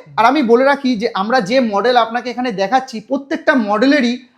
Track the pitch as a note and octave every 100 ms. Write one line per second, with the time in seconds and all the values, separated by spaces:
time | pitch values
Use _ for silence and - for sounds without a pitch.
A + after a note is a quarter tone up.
0 | D3+ F3 A3+ D4+ A3+ A#3 C4+ C#4 C4 A3
1 | A3+ F#3+ G#3 B3+ F#3 C4 A3+ G3+ A#3 B3
2 | A3+ A#3 B3 A#3+ B3+ F#3 F#3+ C4 C4 A3
3 | - C#4 C#4 D#4+ D#4 D4 G3+ G#3 C4+ C#4+
4 | A#3 B3 -